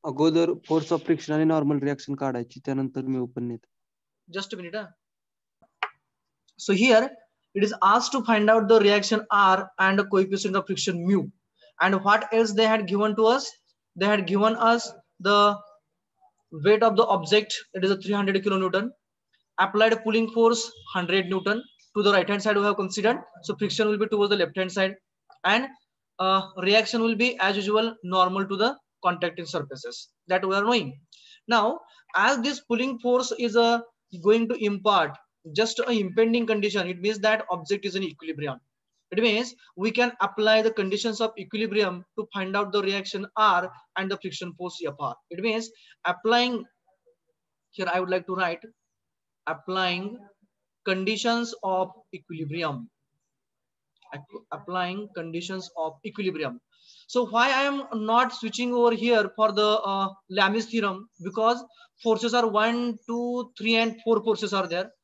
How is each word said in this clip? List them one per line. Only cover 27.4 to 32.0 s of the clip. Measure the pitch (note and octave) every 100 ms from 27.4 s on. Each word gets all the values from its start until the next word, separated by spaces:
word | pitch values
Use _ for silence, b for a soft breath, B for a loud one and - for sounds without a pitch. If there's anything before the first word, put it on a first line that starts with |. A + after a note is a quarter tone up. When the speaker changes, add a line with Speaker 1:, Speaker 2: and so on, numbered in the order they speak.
Speaker 2:
as | F#3+ G3+
usual | G3 G#3+ A3+ A3+
normal | F3+ F#3 F#3 F#3+ G3
to | G3
the | A3+ C#4+ _ _
contacting | F3+ F3 F3 E3+ D#3+
surfaces | E3+ C#3+ C3 B2 A#2+ - _ _
that | F#3 F#3+
we |
are | G3
knowing. | G#3+ A#3+ C#3+ - _ b b b -
Now, | A#3 G#3+ D#4+ - b